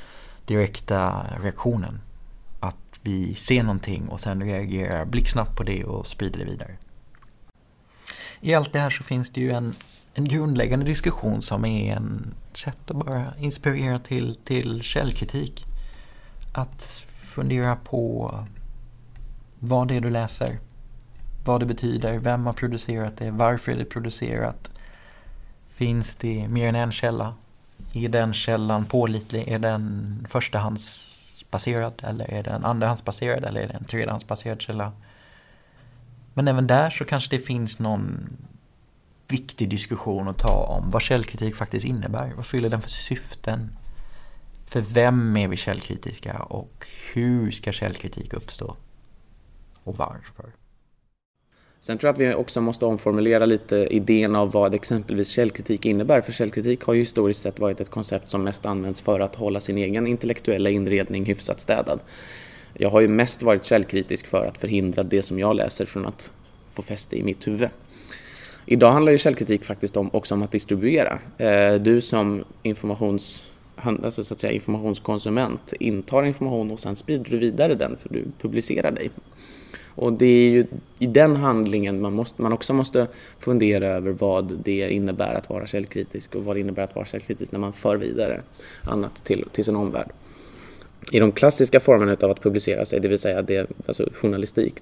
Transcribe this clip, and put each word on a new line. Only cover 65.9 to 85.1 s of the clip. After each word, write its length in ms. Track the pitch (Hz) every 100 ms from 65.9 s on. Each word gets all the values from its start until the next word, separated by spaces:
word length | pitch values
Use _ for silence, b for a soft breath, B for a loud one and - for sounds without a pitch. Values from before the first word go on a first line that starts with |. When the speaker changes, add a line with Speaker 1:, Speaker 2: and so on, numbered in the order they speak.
| 101 95
Speaker 2:
att 280 | - - - - - -
få 100 | -
fäste 380 | 98 104 - -
i 40 |
mitt 240 | 98 98 -
huvud. 220 | 104 - - B B B B B B B B -
Idag 260 | 120 120
handlar 200 | 143 151
ju 60 | 143
källkritik 480 | 151 127 107 104 -
faktiskt 320 | 101 104 104
om, 120 | 98
också 220 | 107 - 101
om 80 |
att 80 | 104
distribuera. 680 | 104 - 98 113 160 - - - -
Eh, 360 | 113 101 101
du 280 | 104 110 120
som 420 | 120 113 101 101 - -
informations-, 800 | 113 104 104 101 104 101 - - - - - -
han-, 300 | 120 107 117
alltså 180 | 113
så 100 | 101
att 60 | 104
säga 140 | 110
informationskonsument 1200 | 107 107 107 107 98 - 104 107 117 127 - - -
intar 440 | 117 98 - 131
information 480 | 143 139 135 117 107
och 80 | 110
sen 160 | 104 101
sprider 360 | - 143 113
du 60 | 117
vidare 380 | 117 120 160 127
den 220 | 62 -
för 120 | -
du 160 | - - -
publicerar 500 | 107 117 - - -
dig. 180 | - 78 - - B B B B B B -
Och 180 | 120
det 120 | 113 123
är 240 | 120 120
ju 180 | 120 - 127 - -
i 80 | 123
den 280 | 131 156 143
handlingen 640 | 139 113 107 104 101 98
man 120 | 101
måste, 280 | 104 120 -
man 120 | 120
också 200 | 113 -
måste 340 | 135 135 131 120 B B -
fundera 480 | 127 123 107 98 98
över 240 | 92 95
vad 480 | 90 101 92 95 -
det 280 | 101 98 95
innebär 440 | 98 98